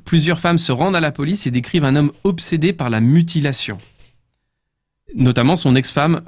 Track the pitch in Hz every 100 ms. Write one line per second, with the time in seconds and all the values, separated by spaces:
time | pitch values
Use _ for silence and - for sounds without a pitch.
0 | - 170 156 170 170 170 165 123 175 185
1 | 156 - 143 202 131 123 123 175 143 139
2 | 147 - 196 175 - 165 165 170 123 110
3 | 117 156 170 160 143 131 - 101 - _
4 | - _ _ _ _ _ _ _ _ _
5 | - - 127 120 123 175 143 127 127 -
6 | 151 160